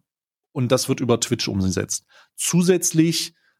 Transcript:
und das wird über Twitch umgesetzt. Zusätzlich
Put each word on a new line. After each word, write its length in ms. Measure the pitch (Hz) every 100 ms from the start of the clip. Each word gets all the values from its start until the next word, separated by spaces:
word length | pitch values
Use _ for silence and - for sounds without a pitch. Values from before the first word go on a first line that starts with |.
| _ _ _ _ _
und 180 | 151 123
das 160 | 127 -
wird 140 | 131
über 180 | 123 117
Twitch 300 | - 117 -
umgesetzt. 560 | 101 95 92 101 - - _ _ -
Zusätzlich 960 | - 165 180 180 - 160 165 160 - - _ _